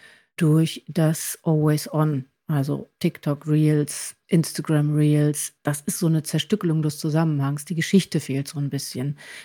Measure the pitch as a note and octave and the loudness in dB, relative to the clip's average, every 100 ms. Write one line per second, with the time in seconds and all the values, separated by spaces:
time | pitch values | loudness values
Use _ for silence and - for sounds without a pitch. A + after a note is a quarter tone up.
0 | - - _ - D#3 D#3 D#3+ - - D#3+ | -20 -20 _ 0 4 4 2 -2 -6 0
1 | D#3 D#3+ - - E3 D#3 D3+ D3+ - D#3 | 2 0 -6 -4 0 2 4 2 0 0
2 | D#3 C#3+ B2+ _ - D3 C#3 C#3 C#3 - | 0 0 -6 _ -4 -2 -2 -4 -8 -4
3 | E3+ - D#3 C#3+ D#3 D3+ D3+ D3+ D3 - | -4 -2 -4 -4 0 2 4 2 0 -6
4 | - - - E3+ D#3 - D3+ D3+ D3 D3+ | -12 -14 -2 0 0 -4 0 0 2 2
5 | D3+ D3+ D3 D3 - - - D3 - - | 4 4 2 0 -8 -6 -4 -4 -4 -2
6 | E3+ D#3+ D3 D#3 - G#3 F3 D#3 D3+ D3 | 0 0 0 -4 -2 -2 0 0 0 -2
7 | D#3+ D#3 E3 C#3+ C3+ D3 - D#3+ D#3 G3 | 0 2 2 0 -2 -4 -6 -4 2 2
8 | - D#3+ - C3+ C#3 D3 C#3+ C#3 - - | 2 -2 -2 -4 -4 -4 -4 -4 -6 -6
9 | C#3 D3 - - | -6 -6 -12 -20